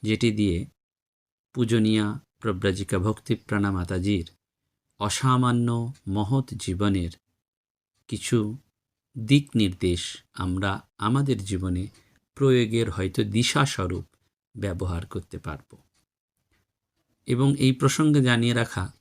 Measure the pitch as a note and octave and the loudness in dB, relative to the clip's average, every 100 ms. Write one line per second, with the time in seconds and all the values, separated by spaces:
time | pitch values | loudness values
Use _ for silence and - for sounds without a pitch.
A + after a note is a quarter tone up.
0 | G#2 G#2+ A#2+ G#2+ G#2 E2+ A#2+ _ _ _ | -2 2 2 2 0 0 -4 _ _ _
1 | _ _ _ _ _ - A#2 A2+ A2 A2 | _ _ _ _ _ -2 0 4 4 2
2 | G#2 A2+ _ _ A2 F#2 G2+ F#2+ G2 G2 | 0 -4 _ _ -4 -2 0 -2 -2 -2
3 | G2 G#2+ - A2 _ G#2 G2+ F#2+ F2 F#2+ | 0 -4 -4 -4 _ -2 0 -2 -2 -2
4 | F#2+ G2+ E2 _ _ _ _ _ _ _ | 0 -2 -2 _ _ _ _ _ _ _
5 | G#2 - C3 B2+ B2 A#2+ A#2+ A#2 A#2 C3+ | -4 0 2 4 4 2 0 -2 -4 -8
6 | - G2 G#2 C3+ C3 - - F2+ G2+ F#2+ | -6 -2 0 0 -2 -6 -6 -2 0 0
7 | F2 - _ _ _ _ _ _ _ _ | -2 -8 _ _ _ _ _ _ _ _
8 | _ A2+ - A#2+ G#2+ B2 _ _ _ _ | _ -10 0 0 0 -8 _ _ _ _
9 | _ - A2 C#3 C#3+ A#2 G2+ F2+ F#2 F2 | _ -12 2 2 4 2 2 2 0 0
10 | - - _ - F#2 F#2 G2 G2 - _ | -4 -12 _ -8 -4 -2 -2 -4 -10 _
11 | G#2 C3 C#3+ A2+ G2 F#2+ F#2 F2+ G2 - | -2 0 0 -2 -2 -4 -2 -4 -6 -12
12 | _ _ _ - C#3 B2+ A#2 A2+ A2+ G2 | _ _ _ 0 4 4 2 0 -2 -2
13 | F#2+ - G#2+ G#2+ A#2 - C#3 - F#2 F2+ | -4 -2 0 2 0 2 0 0 -4 -4
14 | - _ _ _ _ - G2 F2 F2+ E2+ | -8 _ _ _ _ -8 -6 -4 -4 -4
15 | E2+ - E2+ - - D2+ - - _ _ | -6 -12 -12 -12 -10 -12 -14 -20 _ _
16 | _ _ _ _ _ _ _ _ _ _ | _ _ _ _ _ _ _ _ _ _
17 | _ _ - B2 C#3 C#3 C3 B2+ C3+ - | _ _ -4 0 2 4 2 4 0 2
18 | D#3 D3 B2+ A#2+ A#2+ A#2 A#2 - F#2 - | 4 4 4 4 2 0 -2 -4 -6 -10